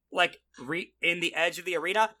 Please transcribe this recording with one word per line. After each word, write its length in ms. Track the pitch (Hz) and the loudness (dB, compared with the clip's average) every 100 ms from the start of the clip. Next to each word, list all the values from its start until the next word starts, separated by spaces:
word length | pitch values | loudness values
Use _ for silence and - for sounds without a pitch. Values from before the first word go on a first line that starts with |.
| - | -6
like, 300 | 190 175 - _ - | 0 0 0 _ -14
re-, 340 | 123 165 - - | -6 -6 -6 -2
in 180 | 165 175 | 0 0
the 140 | 170 156 | 0 0
edge 240 | 170 170 | 0 0
of 60 | 180 | -4
the 100 | 170 | -2
arena, 360 | 165 202 220 - | 0 2 2 2